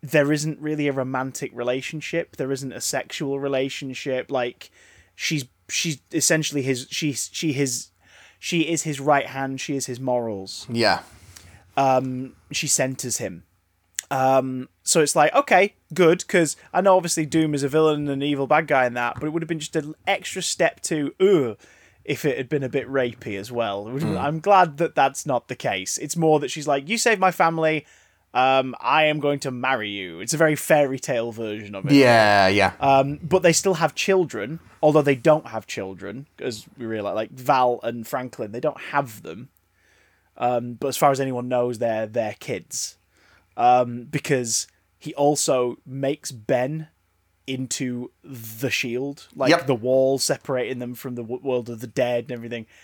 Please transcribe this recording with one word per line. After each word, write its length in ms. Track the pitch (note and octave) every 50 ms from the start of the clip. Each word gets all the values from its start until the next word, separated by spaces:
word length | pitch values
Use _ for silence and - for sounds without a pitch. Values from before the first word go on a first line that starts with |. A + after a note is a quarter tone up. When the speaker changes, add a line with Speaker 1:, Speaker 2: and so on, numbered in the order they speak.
| -
Speaker 1:
there 300 | C#3 D#3 D#3 C#3+ C#3+ D3+
isn't 260 | D3+ D3 D#3 D3+ -
really 280 | D3 D3+ D3+ D3 D3 C#3+
a 40 | C3+
romantic 580 | C3+ B2+ B2+ C3 B2+ C3 C3+ B2+ - - B2+ -
relationship. 800 | A#2+ A#2+ B2 B2 C3+ C3 - - D#3 C#3+ - - E3 E3+ _ -
There 140 | - C#3+ C3 C#3
isn't 200 | C3 C#3 C3 -
a 80 | G#2
sexual 580 | - - - C3+ - - - - D#3+ C#3 C#3 C#3
relationship. 920 | C#3 C#3 C#3 C3 C3+ C#3 C3 - D3 C3+ B2+ - - C#3+ C3 B2+ B2 _
Like, 400 | C#3 C3 B2 B2 B2 _ - - _ _ _ _ _ _ _ _ _
she's, 300 | - - - D#3+ D3+ C3 - _ _ _ _
she's 300 | - - - E3+ D3+ B2+ _ _ -
essentially 500 | E3 D3+ - E3+ D#3+ D#3 - C#3+ D3 B2+
his, 260 | C3 C3+ A#2+ C3 -
she's, 400 | - - E3+ D3+ C3+ - - - _
she 200 | - - D#3+ C#3
his, 360 | C3 C#3+ C3 A#2+ - - - _ _ _ _ _ - - - _ _
she 220 | - - - E3+ D#3
is 200 | D3 E3+ D#3 -
his 160 | D#3+ D3 C3+
right 280 | C#3 D3 D3 C#3 B2+
hand. 340 | - B2 C3+ C3+ C3+ C3+ C3
She 160 | - - C#3+
is 100 | C#3 B2+
his 140 | - B2 A#2
morals. 680 | C3 C3 B2 B2 A#2 A2+ G#2 G2 F#2+ G2 - - - -
Speaker 2:
Yeah. 340 | A#2 A#2 A2+ G#2 F2+ - - - - - - - - - - - - - _ _ _
Speaker 1:
Um, 580 | - C#3 C3+ C3 C3 C3 C3 B2+ B2+ C3 C3 - _ _ _
she 160 | - - -
centers 520 | D3 - - C#3 C3 C3+ - - B2+ - -
him. 260 | A#2+ G2 F2+ E2+ - _ _ _ _ _ _ _ _ _ _ - - _
Um, 580 | C#3 C3+ C3 C3 C3+ C3 C3 C3 C3 B2+ B2+ - _ _ _
so 180 | - - F3
it's 160 | D#3 C#3+ -
like, 160 | E3+ D3 D3+ -
okay, 400 | C4 C#4+ - A3+ F3+ F#3+ G#3 _ _ _ _ D#3+
good, 320 | D#3+ F#3 D#3+ E3+ F#3 - _
'cause 280 | - F3+ E3+ C#3+ - _ - - -
I 80 | F3+ F#3
know 140 | G3 F#3+
obviously 280 | F#3 E3+ E3+ - - D#3
Doom 300 | D3 E3 D#3+ D#3+ D#3 D3
is 80 | C#3+ C#3
a 60 | C#3
villain 320 | C3+ D#3 D#3 D#3 D3+ D3
and 100 | D3 C#3+
an 120 | C#3 C3+ C#3
evil 240 | D3 D3 C3+ C#3
bad 200 | B2+ D3 D#3 E3
guy 180 | D3 D3+ C3+ B2+
in 80 | B2 A#2+
that, 200 | B2 B2 A#2+ - -
but 60 | -
it 40 | D#3
would 100 | D#3 E3+
have 80 | E3 D#3+
been 120 | E3+ D#3+
just 160 | D3+ - -
an 180 | E3 C#3+ D3+ D#3 _ _
extra 360 | - G3 - - - - F#3+ F3
step 380 | - - - F3+ D#3 - - -
to, 320 | - F3 D#3 D3 C#3 - _
ugh, 400 | F#3+ G3 G3+ E3 C3+ A#2 G#2 - _ _ _ _ _ _ _ _ _
if 200 | - D3 - -
it 100 | D3+ B2+
had 120 | A#2 C3+ B2
been 120 | D#3 C#3+ C3+
a 40 | B2+
bit 180 | - C#3 A#2 A#2+
rapey 500 | C3+ C3+ B2+ B2 A2+ - - B2 G#2 G2
as 120 | - -
well. 360 | B2 A#2+ A#2 G#2+ G2 G2+ G#2 A2
It 40 | B2
would 100 | C#3 D#3
have 100 | - G2
been, 80 | F#2
Speaker 2:
Mm. 40 | -
Speaker 1:
I'm 160 | D3 D#3 D#3+
glad 360 | D3+ G3 G3+ F#3+ F3+ E3+ C#3+ C#3
that 160 | E3+ D#3+ -
that's 300 | - C#3 C3+ C3+ - -
not 240 | D3+ C3+ A#2+ _ _
the 60 | C3
case. 400 | - - C3+ G#2 F#2+ F#2+ - -
It's 200 | - - D3 -
more 240 | E3+ D#3+ D#3+ D#3 D3+
that 100 | C#3+ B2+
she's 160 | - D#3+ D3 D3+
like, 200 | C#3+ C#3+ C#3 D3
"You 80 | - A3
saved 220 | - A#3+ A3+ F#3+
my 100 | F#3+ F#3
family, 560 | E3+ - F#3 E3 E3 E3 D#3+ D#3 D#3 D#3 - _ _ _ _ _ _ _ _ _ _
um, 400 | B2 B2+ C3 C3+ C3+ C3 C3 B2 -
I 240 | - A#2 C#3 D#3 D#3
am 140 | D#3 D3+ D#3
going 200 | C#3+ C#3+ C#3+ C#3
to 100 | - C#3
marry 380 | B2+ B2 B2 C3 C3+ A#2+ G#2+ G#2
you." 320 | G2+ G2+ F#2+ F2+ E2 E2
It's 140 | F#2+ A#2+ D#3+
a 40 | D3+
very 180 | D#3+ D#3 D3+
fairy 420 | C#3+ - - D#3+ D3+ D3 C3+ C3 C3
tale 340 | - - C3+ A#2 A#2 A#2+ A2+
version 420 | A2 A2+ G#2+ G#2 G#2+ G#2+ G2+ G#2
of 120 | G2 -
it. 60 | - C#3+
Speaker 2:
Yeah, 560 | C#3+ C3+ B2 A#2+ A2+ A2 G#2 G#2 G2+ G2 F#2+
yeah. 240 | G2 G2+ G2 F#2 - -
Speaker 1:
Um, 380 | - C#3 C#3 C#3 C#3 C#3+ D3 D3 -
but 200 | D3+ D#3 F#3 D#3+
they 120 | F3 E3
still 200 | - - G3 F#3+
have 200 | D#3 E3 D3+ -
children, 640 | - - - F#3+ F#3 F3+ D3 - A2+ G2 A#2+ D#3 E3 _ - - _ -
although 180 | D3+ D3 D#3
they 140 | D3 C#3+ C#3
don't 300 | B2 A2+ E3 D3+ D#3 -
have 200 | A#2+ A2 A2 -
children, 600 | _ - - G2 F#2+ F#2+ F2+ F#2+ F#2 F#2+ B2+ C#3+ _ _ -
as 280 | - C3 A#2 G#2+ - - _
we 80 | - A#2+
realize, 300 | A2+ A2 G#2+ G2+ G2+ F#2
like, 160 | G#2+ A2+ A2
Val 500 | - B2+ B2+ B2+ C#3+ C3 B2+ B2 A#2+ A#2 -
and 240 | A#2 A#2 A#2+ A2+
Franklin, 460 | - - C3 B2+ B2+ - - A#2+ G#2 G2+
they 80 | A#2+
don't 200 | C#3 D3+ C#3 - - -
have 320 | - D3 C#3+ B2 G#2+ G2+ -
them. 260 | - D#2+ F#2+ B2 C3 _ _ _ _ _ _ _ _ _ _ _ _ _ _ _ _ _
Um, 380 | - B2+ B2 B2 A#2+ A#2+ A#2+ A#2+
but 140 | A2 - C#3
as 80 | B2+
far 140 | - - C#3+ C#3
as 80 | C3+
anyone 280 | C3+ C3+ B2+ B2 B2 B2
knows, 300 | B2+ B2 B2 B2 B2 A2
they're 280 | A#2 A#2 A2 A2 A2
their 280 | G#2+ G#2+ B2 A2 A2 - _
kids. 560 | - - B2 F#2 E2+ _ - - - - - _ _ _ _ _ _ _ _ _ _ _ _
Um, 480 | - A#2+ B2 B2 B2 B2 A#2+ A#2+ A#2+ A#2+
because 640 | C3+ - D3+ - - D3 B2+ B2 A#2 A2 - - _ _ _ _ _ _ _
he 140 | - D#3 -
also 640 | C#3 C#3+ C#3+ D3+ C#3+ - - C#3 C3 B2 B2 A#2+ - _
makes 480 | - B2+ C3+ C#3 C3+ D3 - - - C#3
Ben 560 | A#2 G#2+ - C3+ B2 B2 C3 D3+ D#3+ D#3+ - _ _ _ _ _ _ _ _ _ _ _
into 640 | - C3+ B2+ C3 B2+ - - C#3 B2+ B2 A#2+ B2 - _ _ _
the 460 | - C3+ A#2+ A2 A2 A2 A2 C3+ C3
Shield. 560 | A2+ - - B2 A#2 B2 C3+ C#3+ C#3+ - - _ _
Like, 140 | - C3+ C3+
Speaker 2:
Yep. 160 | D#3+ E3+ -
Speaker 1:
the 80 | B2+ C3+
wall 440 | A2+ G#2+ B2 C3 C3 C3 C3 C3+ C3
separating 600 | - - D3 C3+ _ - C#3 B2+ B2 A2 C3 B2
them 160 | B2 A#2+ B2
from 220 | - - C3+ B2
the 60 | A#2+ A#2
w-, 180 | A2 B2+ B2 C#3
world 260 | C#3 B2+ B2 A#2 A2+
of 120 | A#2+ A2
the 60 | A#2
dead 380 | B2+ - - B2+ A#2+ B2 A#2+ A#2+
and 80 | B2 B2+
everything 340 | A#2+ A2+ A#2 A#2+ A#2 A2+ _ _ -